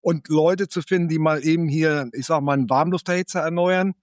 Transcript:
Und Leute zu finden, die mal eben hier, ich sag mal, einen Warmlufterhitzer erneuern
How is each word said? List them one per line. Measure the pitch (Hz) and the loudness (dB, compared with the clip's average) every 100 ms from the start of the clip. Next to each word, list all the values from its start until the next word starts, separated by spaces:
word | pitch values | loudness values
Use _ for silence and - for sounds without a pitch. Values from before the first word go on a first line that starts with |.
Und | 175 165 - | 0 -2 0
Leute | 156 165 185 196 | 2 2 2 -2
zu | 180 | -6
finden, | - 185 170 | -2 0 0
die | 160 | 0
mal | 156 151 | 0 0
eben | 151 165 165 | 0 0 0
hier, | 151 156 147 127 | 2 2 0 -4
ich | 139 | -8
sag | 131 160 | -2 -2
mal, | 143 | 2
einen | 139 120 | 0 2
Warmlufterhitzer | 131 165 180 - 180 185 180 | 2 2 -2 -2 -4 -2 -4
erneuern | 160 175 180 185 190 185 | -4 0 0 2 0 -4